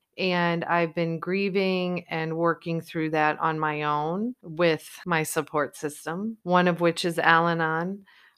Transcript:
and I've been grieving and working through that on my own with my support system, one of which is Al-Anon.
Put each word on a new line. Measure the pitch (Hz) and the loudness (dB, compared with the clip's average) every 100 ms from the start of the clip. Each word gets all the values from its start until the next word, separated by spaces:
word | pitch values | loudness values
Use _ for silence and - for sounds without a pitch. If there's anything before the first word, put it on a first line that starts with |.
| _ - | _ -4
and | 185 180 175 170 | 0 2 2 0
I've | - 170 170 | 0 0 0
been | 175 165 160 | 0 -2 -4
grieving | 175 196 202 196 190 185 180 180 - | -4 -2 0 0 0 0 -2 -4 -6
and | 165 160 160 | -6 -4 0
working | 170 165 170 165 | 0 0 -2 -4
through | 160 165 156 | -4 -4 0
that | 156 151 - | 2 2 2
on | 160 156 | -2 0
my | 156 151 | -2 -2
own | 151 151 156 185 233 - | -2 -2 -2 -2 -4 -6
with | - 156 170 156 - - | -10 0 2 2 -4 -12
my | 180 160 | -2 0
support | 156 165 147 151 139 - | 0 -2 -2 -2 -2 -4
system, | 151 143 156 175 220 226 | -8 -8 -8 -6 -8 -8
one | 180 180 180 | 2 4 4
of | 165 | 4
which | 170 165 | 2 2
is | 175 160 | -2 2
Al-Anon. | 160 165 170 165 160 160 180 202 - _ _ | 4 4 4 2 0 -2 -4 -8 -14 _ _